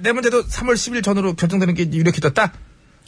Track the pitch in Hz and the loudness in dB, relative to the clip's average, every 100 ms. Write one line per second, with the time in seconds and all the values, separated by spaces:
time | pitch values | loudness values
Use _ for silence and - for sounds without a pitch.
0 | 196 240 240 240 - - 247 233 - 240 | -2 0 0 0 -2 -4 -2 0 -2 -4
1 | 202 202 190 170 175 196 170 175 170 160 | 0 0 0 0 0 2 0 0 0 2
2 | 165 - 143 139 208 - - - _ _ | 2 2 0 2 0 -2 -18 -20 _ _